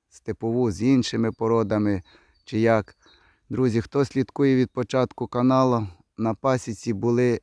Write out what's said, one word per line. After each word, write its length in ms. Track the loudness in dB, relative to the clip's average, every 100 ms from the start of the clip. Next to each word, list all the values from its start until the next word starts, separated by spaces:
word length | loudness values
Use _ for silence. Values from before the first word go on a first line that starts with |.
| _
степову 600 | -14 -12 -6 -4 0 0
з 120 | 0
іншими 500 | 2 2 2 -2 -2
породами, 720 | -2 0 0 0 0 0 -2 -6 _ _ _
чи 160 | -6 0
як? 360 | 2 2 -2 -12 _ _ _ _ -8
Друзі, 300 | -2 0 0
хто 240 | 0 -2
слідкує 520 | 0 -2 -4 0 2 2
від 140 | 0
початку 560 | -4 -4 -2 -2 -4 -6
каналу, 600 | 0 2 4 2 0 -4 -12 _ -6
на 180 | -4
пасіці 580 | -2 -2 -2 -4 -8 -6
були 480 | -2 0 2 2 0